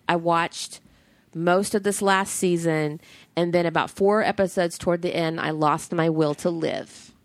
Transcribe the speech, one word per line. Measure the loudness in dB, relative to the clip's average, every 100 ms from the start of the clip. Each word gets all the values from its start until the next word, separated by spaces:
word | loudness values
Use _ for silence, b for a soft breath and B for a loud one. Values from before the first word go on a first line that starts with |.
| -2
I | -2
watched | 2 0 0 -6 -12 -14 _ b b b b -2
most | 2 2 2 -2
of |
this | 0 0
last | 2 2 0
season, | -2 0 2 2 0 -2 -6 B B B -2
and | 0
then | 2 2
about | 0 -2
four | 0 2 2
episodes | 2 0 0 0 -2 -2
toward | -2 -2
the | -2
end, | -2 -2 -2
I | -4
lost | 0 0 0 -2
my | 0 0
will | 2 0 0
to | -4
live | -2 -4 -6 -8 -18 -20 _